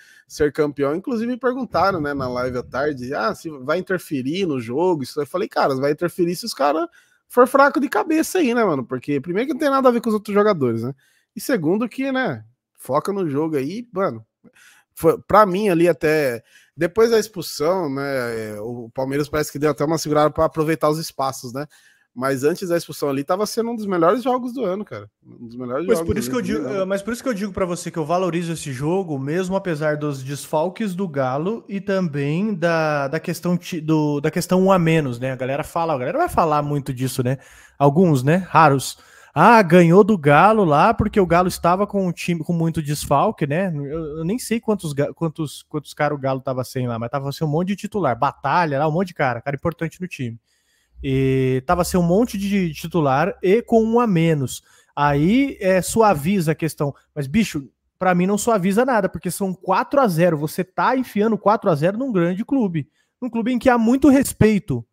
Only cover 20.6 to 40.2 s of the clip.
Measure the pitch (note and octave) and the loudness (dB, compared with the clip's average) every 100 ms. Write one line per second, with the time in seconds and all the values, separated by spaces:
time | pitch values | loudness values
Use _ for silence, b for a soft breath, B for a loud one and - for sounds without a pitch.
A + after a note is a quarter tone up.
20.6 | D#3 D#3 D3+ D#3 D#3+ - C3+ B2 B2+ A#2+ | -2 0 0 0 -6 -6 -6 -6 -10 -10
21.6 | D3 b b b b A#2+ C3 C3+ C#3+ F3+ | -12 b b b b -4 -2 2 0 0
22.6 | F3+ E3+ - D3+ C#3+ C3+ C#3+ F#3 G#3 - | -2 -2 -2 -6 -4 -4 -2 -2 -2 -2
23.6 | A#3 A#3 G#3 F3+ E3 A#3+ B3+ B3+ B3 B3 | -4 -4 -2 2 4 4 0 -2 -4 -6
24.6 | G3+ F#3+ G#3 G#2+ G#2 _ B2 A#2 A#2 A#2+ | -4 -4 -8 -12 -14 _ -20 -20 -16 -12
25.6 | B2+ C3 F3+ - E3+ E3+ A#3+ C4 F#3 A3 | -6 -4 0 0 0 -4 -2 -4 -2 -4
26.6 | F#3+ G3 F#3+ G3 G3 A#3+ C4 G3+ G#3 F#3+ | -4 -4 -2 -4 -4 -6 -6 -4 -6 -4
27.6 | F3+ E3+ E3+ E3 D3+ F3 F#3 E3 E3+ D#3+ | -4 -4 -6 -6 -2 0 0 -2 -4 -6
28.6 | D3 B2+ D3 F#3+ F3+ C#3 C3+ E3+ F#3 F#3+ | -8 -6 -2 -2 -4 -6 -4 -4 -2 -4
29.6 | F#3+ D3 D#3 D3+ D3 C3+ C3 C#3+ - D#3 | -4 -2 -2 -2 -4 -6 -8 -10 -4 -2
30.6 | F3 F#3 A3 F3 G3 C#3 C3 C3+ F3+ A3+ | -2 -4 -6 -4 -4 -2 -2 -2 -4 -6
31.6 | - G3 F#3+ F#3+ F3+ C#3+ C#3+ D#3+ A3 F#3 | -8 -8 -2 0 0 -2 -2 0 -2 -2
32.6 | E3+ E3 D#3 D3+ C#3 D#3+ F3 E3 F3 F3 | 0 0 0 0 -2 -4 -6 -4 -2 -2
33.6 | - E3 D#3 D#3 D3+ C#3+ D3+ F3+ - F#3 | -2 -6 0 2 2 0 -2 -2 0 2
34.6 | F#3+ F#3+ D#3+ D#3+ C#3 A#2 C3 C3 C3 C#3 | 4 4 4 2 0 -4 -6 -6 -4 -4
35.6 | - E3+ E3 C#3+ B2+ B3 F4 - E3 D3+ | -4 -4 -2 -2 -2 -2 -2 0 2 0
36.6 | D3 D3 C#3 B2 C3 C3 B2 C3 B B | 0 -4 -4 -6 -4 -2 -2 -4 B B
37.6 | B _ C#3+ C#3+ F3+ C#3 C3 F3+ F3 D3+ | B _ 4 4 4 4 2 0 2 6
38.6 | D#3 C#3 - - b b b C#3 F#3+ A#3 | 6 4 0 -12 b b b 4 6 6
39.6 | F3 F3+ E3+ F3+ G#3 G3+ | 8 6 8 8 6 4